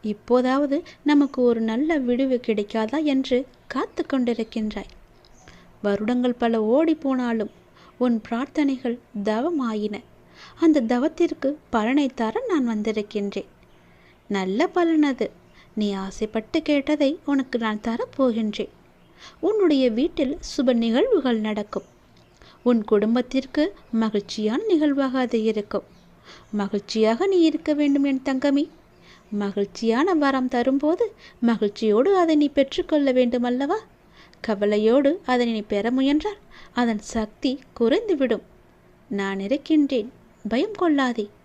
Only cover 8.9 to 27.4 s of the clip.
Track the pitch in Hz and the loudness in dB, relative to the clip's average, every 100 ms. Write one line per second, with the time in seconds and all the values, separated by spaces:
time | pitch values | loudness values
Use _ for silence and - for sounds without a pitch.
8.9 | 247 _ 208 202 214 294 330 240 214 208 | -6 _ -6 -2 0 0 -2 -2 -2 -4
9.9 | 208 - - - - - - 330 302 226 | -6 -14 -20 -20 -20 -20 2 4 4 2
10.9 | 247 294 339 339 - 269 294 _ 240 214 | 0 0 0 -2 0 -4 -4 _ 0 2
11.9 | 277 277 - 220 403 508 330 240 214 208 | 2 0 -2 -4 -2 -2 -2 -2 -2 -2
12.9 | 214 208 208 202 196 - _ _ - _ | -4 -4 -6 -6 -6 -12 _ _ -20 _
13.9 | - - _ _ 202 185 202 359 359 339 | -20 -20 _ _ -4 -2 0 0 2 2
14.9 | 320 294 254 214 - - - - - 208 | 4 2 0 -4 -8 -20 -20 -12 -4 -2
15.9 | 196 190 - 214 220 220 330 311 285 277 | -2 -8 -8 -4 -4 -2 -4 0 0 0
16.9 | 302 277 330 - 277 262 240 226 214 226 | 0 0 0 -2 -2 0 -4 -4 -4 -6
17.9 | 233 480 - 262 226 214 208 202 - _ | -6 -6 0 0 2 -4 -4 -10 -12 _
18.9 | _ _ - - - 339 427 359 277 254 | _ _ -20 -20 -4 -2 2 2 4 2
19.9 | 214 330 - 262 330 - - 262 240 233 | 0 -2 -2 -2 -4 -8 -2 0 2 2
20.9 | 233 480 403 262 226 214 214 208 190 - | 2 2 2 2 -2 -2 -6 -6 -10 -12
21.9 | _ _ _ _ _ - - 247 240 208 | _ _ _ _ _ -20 -4 2 2 4
22.9 | 208 220 240 247 262 262 - 320 - - | 2 4 0 0 -4 -2 -2 -2 -4 -6
23.9 | 226 220 208 202 - 214 254 440 330 302 | -2 0 -2 -4 -4 -2 -2 0 2 2
24.9 | 277 269 262 247 233 220 214 208 202 - | 2 0 -2 0 0 0 -2 -4 -6 -8
25.9 | - - - - - - 208 202 208 - | -20 -20 -20 -20 -20 -8 -4 -2 -4 -4
26.9 | 220 220 226 392 381 | 0 2 2 2 4